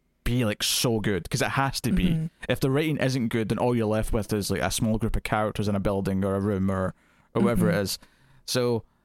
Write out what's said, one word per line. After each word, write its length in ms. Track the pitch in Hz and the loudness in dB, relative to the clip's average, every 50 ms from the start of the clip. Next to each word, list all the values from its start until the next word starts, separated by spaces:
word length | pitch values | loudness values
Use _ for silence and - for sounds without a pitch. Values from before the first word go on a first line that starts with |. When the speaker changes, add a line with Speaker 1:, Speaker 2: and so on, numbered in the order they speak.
| _ _ _ _ _ | _ _ _ _ _
Speaker 1:
be, 200 | 120 120 127 117 | -2 0 0 0
like, 200 | 104 104 - - | 0 -2 -2 -2
so 360 | - - - - 127 113 110 | -2 0 0 2 2 0 0
good, 300 | 98 113 101 87 82 - | 0 0 0 -2 -2 -4
'cause 140 | - 117 127 | -2 -2 -2
it 60 | 110 | 0
has 300 | - 135 135 131 - - | 0 0 0 0 -2 -2
to 100 | - 120 | -2 0
be. 180 | 190 180 180 - | 2 2 2 2
Speaker 2:
Mm-hmm. 160 | 165 160 160 165 - _ - - | 2 0 -2 -4 -8 _ -4 -4
Speaker 1:
If 100 | 123 - | -2 0
the 120 | - 135 | 2 2
writing 260 | 131 143 165 156 147 | 2 2 0 0 0
isn't 300 | - 120 131 127 135 113 | 0 0 0 0 0 -2
good, 220 | 117 - 117 110 98 | 0 0 -2 0 0
then 100 | 117 - | 0 0
all 160 | 120 123 123 | 0 0 2
you're 100 | 117 110 | 2 2
left 260 | 104 107 110 107 - | 2 0 0 0 0
with 220 | - 113 101 - 110 | -2 -2 -2 0 -2
is, 160 | 104 92 - | -2 0 0
like, 120 | 98 78 | -2 0
a 100 | 67 95 | 0 -2
small 260 | - - - 110 113 | 0 0 0 0 0
group 180 | 107 113 107 - | 0 0 -2 -2
of 60 | 104 | -2
characters 460 | - - 117 107 107 104 - - 101 | -2 -2 -2 0 0 -2 -2 -2 -2
in 80 | 104 101 | 0 0
a 40 | 98 | 0
building 460 | 92 107 98 98 95 95 98 95 98 | 0 0 0 0 0 0 0 0 0
or 80 | 98 98 | 0 0
a 40 | 98 | 0
room 320 | 98 104 104 92 95 98 | 0 0 0 0 0 0
or, 240 | 98 95 92 90 - - _ _ _ _ _ _ _ | 0 0 -2 -4 -4 -8 _ _ _ _ _ _ _
or 80 | 117 - | 2 2
whatever 260 | 117 120 - - - | 4 4 4 2 2
it 40 | 87 | 2
Speaker 2:
Mm-hmm. 80 | 101 98 | 2 0
Speaker 1:
is. 160 | 92 - - - - _ _ _ _ - - _ | -2 -4 -8 -10 -20 _ _ _ _ -20 -18 _
So 360 | - - 127 123 123 117 110 - _ _ _ _ | -4 -2 0 0 0 0 -2 -4 _ _ _ _